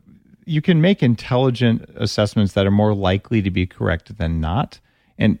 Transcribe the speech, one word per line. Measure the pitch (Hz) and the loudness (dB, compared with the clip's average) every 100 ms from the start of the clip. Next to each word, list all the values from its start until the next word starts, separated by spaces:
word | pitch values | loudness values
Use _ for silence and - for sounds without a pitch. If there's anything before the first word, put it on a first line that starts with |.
| _ - _ _ - | _ -20 _ _ -4
you | 156 | -2
can | 170 165 | 2 2
make | 170 202 | 4 2
intelligent | 135 117 - 127 131 120 123 113 - - | 2 0 -2 0 0 0 0 0 -6 -6
assessments | 110 - 104 - 101 | -4 -2 -2 0 0
that | - 98 | 2 2
are | |
more | 101 107 | 2 2
likely | 104 95 98 - 113 | 0 0 -2 -2 -2
to | 98 | 0
be | 92 90 | -2 -4
correct | - 107 80 - - | -4 -4 -4 -8 -8
than | 82 82 | -4 -2
not. | 78 90 - - _ _ _ - | -2 -4 -6 -10 _ _ _ -2
And, | 107 - | 0 0